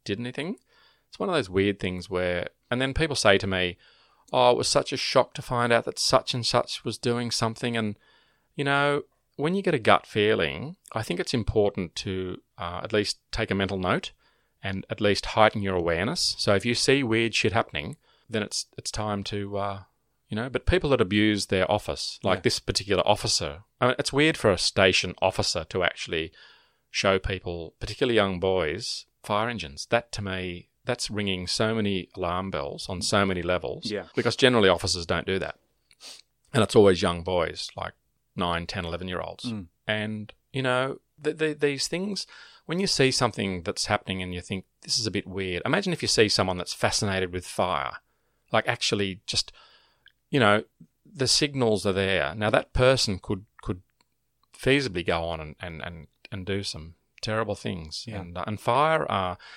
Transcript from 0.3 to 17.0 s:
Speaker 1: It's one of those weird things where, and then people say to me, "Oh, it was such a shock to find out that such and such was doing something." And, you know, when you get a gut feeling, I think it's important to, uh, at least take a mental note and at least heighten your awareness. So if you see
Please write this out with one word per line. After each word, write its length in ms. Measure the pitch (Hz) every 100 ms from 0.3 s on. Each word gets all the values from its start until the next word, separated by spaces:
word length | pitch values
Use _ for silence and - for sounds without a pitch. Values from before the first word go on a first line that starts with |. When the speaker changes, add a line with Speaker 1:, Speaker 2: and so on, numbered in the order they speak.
| 131 160 - _ _ _ _ _
Speaker 1:
It's 100 | -
one 100 | 196
of 40 |
those 140 | 160 98
weird 300 | 92 101 95
things 300 | 92 90 87
where, 380 | 90 90 87 - - -
and 100 | 123
then 120 | 135
people 220 | 135 160 127
say 220 | 104 98
to 80 | 101
me, 320 | 92 90 - _ _ _ _ _
"Oh, 180 | 131 123
it 40 | 123
was 100 | 123
such 240 | 143 -
a 40 | 131
shock 340 | - 131 123
to 80 | -
find 300 | - 120 120
out 120 | 117 117
that 120 | -
such 360 | - 131 -
and 100 | 127
such 400 | 117 123 - -
was 140 | 120 -
doing 320 | 123 120 120
something." 440 | - 117 113 120 117
And, 220 | 107 104 _ _ _ _ _
you 100 | -
know, 400 | 139 143 143 143 - _ _ -
when 180 | 151
you 80 | 196
get 120 | 185
a 40 | 147
gut 280 | 107 98 -
feeling, 680 | 110 104 107 78 71 143 185 -
I 100 | 110
think 160 | 110 175
it's 160 | -
important 600 | 123 101 110 101 101 85 -
to, 460 | 101 95 92 - - -
uh, 220 | 87 90
at 80 | -
least 260 | 107 101 - _
take 180 | - 110
a 40 |
mental 240 | 98 95 98
note 340 | 92 139 - - _ _ _ _
and 240 | 98 95 -
at 120 | -
least 260 | 104 98 -
heighten 360 | 113 107 110
your 120 | 98
awareness. 600 | 90 85 82 107 180 - -
So 160 | -
if 100 | 98
you 100 | 117
see 280 | 117 - 139